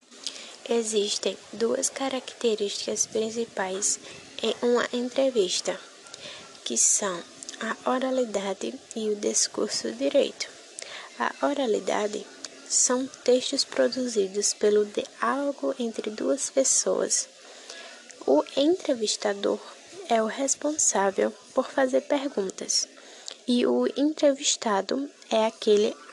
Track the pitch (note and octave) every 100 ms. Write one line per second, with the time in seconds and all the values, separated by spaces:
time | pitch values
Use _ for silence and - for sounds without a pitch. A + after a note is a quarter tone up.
0 | _ - - - - - - A#3 A3 G#3+
1 | G3+ - - F#3+ - G#3+ A3+ B3 B3+ -
2 | C4+ C4 - - A#3+ G#3+ G3+ - - G#3+
3 | - A3 A3 A3+ A#3 - F#3+ F#3+ G#3 -
4 | - - - - A3+ - A#3+ A#3+ - B3
5 | B3 - C4+ A#3+ F3+ - - F3+ - -
6 | - - - - - - - A3+ - -
7 | G3+ F3 - - - - A3+ - - B3+
8 | C4 C4 A#3+ G3+ G3 F#3+ - B3 - A#3
9 | G#3+ G#3 G#3+ A3 - - G#3+ - A3+ A3+
10 | C#4 C#4+ - - - - - - - -
11 | - - - - C4+ C#4+ B3+ G3 F#3+ G3
12 | G#3 G#3 - - - - - - - B3+
13 | C4 - - B3+ - C4+ - - B3+ B3
14 | B3+ A3 F#3+ G3+ G#3 - G#3+ G#3 G#3 G#3
15 | - - A3+ C4+ C#4+ C#4 C#4 C4+ A#3 A3+
16 | G#3+ G#3+ B3+ C4+ - - C4 - - F#3
17 | G3 - - - - - - - - -
18 | - - - C#4+ D4+ - C#4+ F#4+ - B3+
19 | G#3+ - G#3 G3+ G3+ G#3 - - - F4
20 | F#4 A#3 A3 A3 C4+ - D4 D#4 - G#3
21 | G3 F#3+ G#3+ A3 - - B3+ - C4 C4
22 | C4 C#4+ C#4 A#3+ F#3+ - - - - -
23 | - - - - - B3 B3 B3 B3 -
24 | D4 D#4 D4 C4+ D4 - A#3 G3 G3 B3+
25 | C#4+ - - A3+ A3 - - G#3 A3 -
26 | -